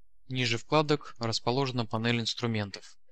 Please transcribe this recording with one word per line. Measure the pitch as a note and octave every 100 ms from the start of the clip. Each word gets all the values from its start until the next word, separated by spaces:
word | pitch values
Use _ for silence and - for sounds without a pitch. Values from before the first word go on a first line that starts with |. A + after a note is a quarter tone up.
| - - -
Ниже | B2+ A#2+ A#2
вкладок | - D3+ D3+ D3 - -
расположена | A#2 A2 - B2+ C3+ B2 A2+
панель | A2+ A#2 A#2+
инструментов. | A2 - A#2+ A2 G2 - - - -